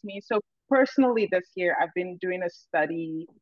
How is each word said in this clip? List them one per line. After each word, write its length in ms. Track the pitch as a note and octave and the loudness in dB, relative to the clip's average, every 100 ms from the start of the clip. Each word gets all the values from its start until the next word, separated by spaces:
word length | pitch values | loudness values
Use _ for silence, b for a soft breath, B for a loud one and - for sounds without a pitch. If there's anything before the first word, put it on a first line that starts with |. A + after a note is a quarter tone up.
me, 180 | G#3+ G3 | -14 -14
so 160 | - G#3 - _ _ | -4 -4 -4 _ _
personally 580 | C4+ C4 - B3+ A#3 G3 | 4 4 4 2 4 2
this 160 | F#3 F3+ - | 0 -2 -2
year, 200 | F3 C3+ | 0 2
I've 120 | E3 F3+ | 0 -2
been 220 | F3+ F3+ | -6 -6
doing 260 | F#3 F#3 | -6 -4
a 60 | F3+ | -6
study 800 | - _ E3 D3+ E3 D#3+ D#3+ E3+ _ | -8 _ -2 0 -2 -6 -8 -10 _